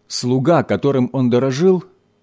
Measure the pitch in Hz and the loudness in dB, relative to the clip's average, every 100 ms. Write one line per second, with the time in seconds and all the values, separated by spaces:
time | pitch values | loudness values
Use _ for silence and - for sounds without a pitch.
0 | _ - 123 131 139 165 120 101 139 139 | _ -8 -2 0 2 0 0 -2 0 0
1 | 123 135 123 120 135 131 185 185 - _ | -2 0 0 2 0 0 2 2 -2 _
2 | _ _ | _ _